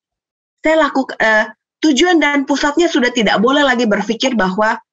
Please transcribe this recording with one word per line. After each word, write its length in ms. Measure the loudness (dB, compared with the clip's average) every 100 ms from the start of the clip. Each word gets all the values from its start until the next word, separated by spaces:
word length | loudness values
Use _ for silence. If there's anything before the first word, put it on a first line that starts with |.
| _ _ _ _ _ _
Saya 120 | 0 2 2
laku-, 240 | 0 -4 -2
eh, 320 | 0 0 0 -8 _ _
tujuan 400 | 0 2 2 2
dan 240 | 2 0 -2
pusatnya 400 | -2 -2 0 0
sudah 240 | 0 -2
tidak 320 | 0 0 0
boleh 180 | 2 2 2
lagi 160 | 0
berpikir 560 | 0 -2 -2 -4 -2 -2
bahwa 400 | -2 0 -2 -4 -10